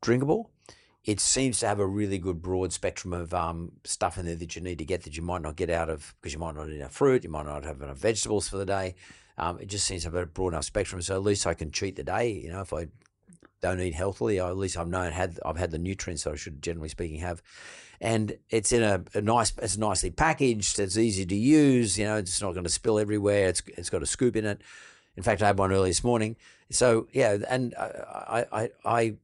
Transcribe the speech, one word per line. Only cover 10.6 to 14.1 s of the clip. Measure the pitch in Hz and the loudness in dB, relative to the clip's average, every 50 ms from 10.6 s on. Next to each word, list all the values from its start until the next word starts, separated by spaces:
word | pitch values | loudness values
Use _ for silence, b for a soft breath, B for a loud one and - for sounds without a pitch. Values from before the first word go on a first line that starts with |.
| 73 | -4
spectrum, | - - 104 95 - 95 90 | -2 -2 -2 -2 -2 -4 -6
so | 85 92 95 | -4 -4 -2
at | 95 98 | 0 2
least | 104 101 101 - | 2 2 2 0
I | 92 85 | -2 -2
can | - 85 76 | -2 -4 -6
cheat | - - 101 98 - | -4 -4 -4 -4 -6
the | - 71 | -6 -6
day. | 67 87 107 120 120 | -4 -2 -2 0 -2
You | 104 85 - 80 | -2 -4 -8 -10
know, | 87 92 | -8 -8
if | 98 - - | -6 -6 -6
I | 78 87 80 - - _ _ _ _ _ _ 87 - _ - _ _ | -6 -6 -8 -12 -18 _ _ _ _ _ _ -20 -20 _ -20 _ _
don't | - 87 92 92 | -2 0 0 0
eat | 90 92 80 | 0 -2 -2
healthily, | 78 92 101 | 0 -2 -2